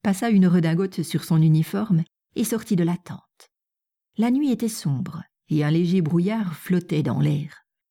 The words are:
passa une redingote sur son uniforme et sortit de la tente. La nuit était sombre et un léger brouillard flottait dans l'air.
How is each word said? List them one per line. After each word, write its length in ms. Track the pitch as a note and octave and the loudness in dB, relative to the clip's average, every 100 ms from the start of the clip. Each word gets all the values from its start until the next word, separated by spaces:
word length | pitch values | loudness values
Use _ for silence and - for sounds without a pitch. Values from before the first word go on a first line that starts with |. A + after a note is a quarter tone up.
passa 300 | G#3 F#3+ A#3 | -4 -2 2
une 160 | G3+ F3+ | 4 4
redingote 560 | F3+ E3 E3+ F#3+ F#3+ | 4 2 0 -2 -6
sur 200 | D#3 D#3 | -6 -6
son 160 | - D#3+ | 0 4
uniforme 640 | D#3+ D#3 D#3+ G3 G#3+ E3 - _ _ - | 4 4 0 -4 0 0 -2 _ _ -6
et 80 | |
sortit 320 | G#3+ A3 - F#3 | -4 -4 -2 0
de 80 | |
la 140 | E3+ F3 | 0 -4
tente. 540 | - - _ _ _ _ _ _ _ _ _ - | -8 -18 _ _ _ _ _ _ _ _ _ -2
La 140 | A#3 | 0
nuit 200 | C4 C#4+ | 2 0
était 160 | A#3 A3+ | 0 -4
sombre 560 | - D3+ C3 F#3 - - _ - | -4 -4 -4 -6 -10 -16 _ -4
et 140 | D3+ | -2
un 80 | D3 | 0
léger 300 | D#3+ F3 F#3+ | 0 2 0
brouillard 540 | D3+ E3+ F#3 A3+ F3+ D3+ | 2 0 0 -2 -4 -6
flottait 480 | - F3 - D3 | -2 -2 0 -2
dans 160 | C#3+ A2+ | -2 0
l'air. 440 | D3 D3 D3 - _ _ _ | 0 0 -6 -14 _ _ _